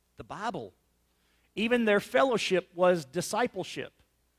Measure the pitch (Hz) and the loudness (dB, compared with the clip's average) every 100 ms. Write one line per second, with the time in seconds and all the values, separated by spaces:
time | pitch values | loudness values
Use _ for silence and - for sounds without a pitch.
0 | _ - 117 147 226 175 101 _ _ _ | _ -20 -16 -10 -8 -8 -12 _ _ _
1 | _ _ _ _ _ - 226 247 220 202 | _ _ _ _ _ -4 0 2 4 2
2 | - 262 269 220 - 180 - 170 180 180 | 2 2 2 2 0 0 -2 2 2 2
3 | 131 175 - 208 247 190 165 147 - _ | -2 -8 -4 -2 -4 -4 -10 -10 -12 _
4 | _ _ _ | _ _ _